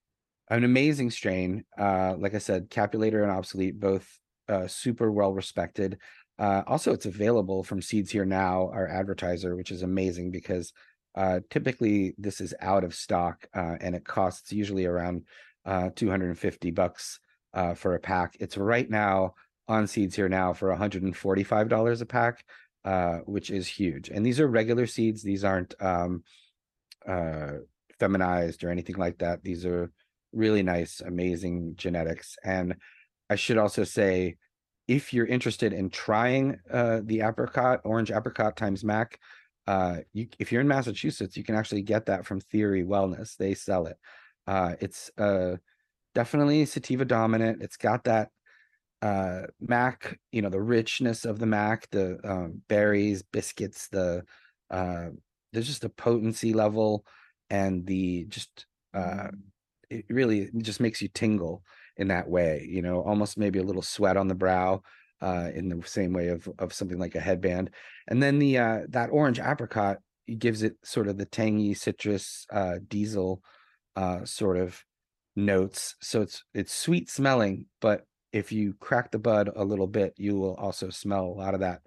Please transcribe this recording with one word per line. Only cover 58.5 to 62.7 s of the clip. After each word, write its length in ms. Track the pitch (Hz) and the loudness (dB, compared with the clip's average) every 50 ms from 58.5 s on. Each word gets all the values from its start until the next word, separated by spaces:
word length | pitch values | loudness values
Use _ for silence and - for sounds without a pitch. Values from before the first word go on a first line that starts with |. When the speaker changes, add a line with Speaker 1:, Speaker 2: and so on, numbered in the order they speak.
| _ - - _ _ _ _ _ - | _ -20 -20 _ _ _ _ _ -6
Speaker 1:
uh, 340 | 98 90 87 95 98 98 | -6 -4 -4 -4 -6 -8
Speaker 2:
Mm. 120 | - 101 101 98 - _ _ _ _ _ _ _ - | -8 -12 -14 -18 -20 _ _ _ _ _ _ _ -12
Speaker 1:
it 160 | 117 110 - - | -12 -10 -6 -2
really 400 | 117 131 131 113 110 101 98 - 117 | 2 2 4 4 4 2 2 0 -4
just 240 | 113 110 110 101 - | -4 -4 -4 0 0
makes 200 | 123 110 - - | 0 0 0 -2
you 60 | 101 | -6
tingle 560 | 95 - - 117 107 107 98 85 80 87 95 - _ - - - - _ | -6 -2 0 2 4 4 2 0 -2 -6 -8 -12 _ -20 -20 -20 -12 _
in 140 | - 95 95 | -2 0 0
that 200 | 92 90 85 - | 2 0 0 2
way, 380 | 87 90 85 80 78 71 - | 2 4 4 4 2 0 -4
you 120 | - | -4